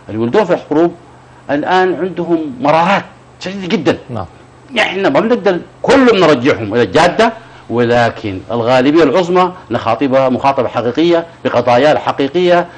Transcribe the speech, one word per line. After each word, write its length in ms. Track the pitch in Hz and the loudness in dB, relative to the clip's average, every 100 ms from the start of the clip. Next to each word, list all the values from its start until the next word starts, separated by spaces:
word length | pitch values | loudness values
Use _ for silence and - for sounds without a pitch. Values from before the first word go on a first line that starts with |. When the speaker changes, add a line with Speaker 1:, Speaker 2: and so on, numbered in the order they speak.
| - | -12
Speaker 1:
اللي 120 | 107 | -6
ولدوا 240 | 120 202 | -2 0
في 100 | 185 | 0
الحروب، 380 | 156 - 151 175 - - - - - - | -2 -2 0 0 -2 -20 -20 -20 -20 -6
الآن 440 | 143 156 185 185 | -4 0 0 0
عندهم 440 | 147 185 170 170 160 151 120 | -2 -6 -6 -2 -2 -2 -4
مرارات 420 | 139 160 180 196 - - - - | 0 2 2 0 -4 -20 -20 -14
شديدة 260 | 180 196 180 | -12 -10 -4
جدًا. 320 | 190 151 - - | -2 -2 -2 -6
Speaker 2:
نعم. 160 | 110 90 - - - - 240 | -10 -10 -16 -20 -20 -10 -4
Speaker 1:
إحنا 300 | 196 185 196 | -2 -2 0
ما 120 | 143 | 0
بنقدر 400 | 220 233 196 175 - - | 0 0 0 -2 -6 -8
كلهم 340 | - 269 247 196 | 0 4 4 4
نرجعهم 580 | 156 135 135 101 104 | 4 2 0 -2 -2
إلى 80 | 117 | 0
الجادة، 500 | 110 147 180 - 226 - - - - | 0 2 2 2 0 -2 -18 -20 -6
ولكن 720 | 117 117 120 117 - 107 92 - | -2 0 2 0 -2 -8 -8 -6
الغالبية 520 | 117 113 127 135 160 | -4 2 2 4 4
العظمى 500 | 143 175 175 180 180 180 - | 4 2 0 0 0 -2 -8
نخاطبها 580 | 113 113 117 139 131 131 | -4 -2 -2 0 2 2
مخاطبة 400 | 120 131 135 110 | 0 0 0 -2
حقيقية 580 | 123 117 131 170 165 170 - | -2 -4 0 2 0 -2 -8
بقضايا 480 | 127 117 123 123 151 | -2 -2 2 4 4
الحقيقية 760 | 123 - - 139 180 180 175 175 | 2 -2 -4 -2 0 2 2 0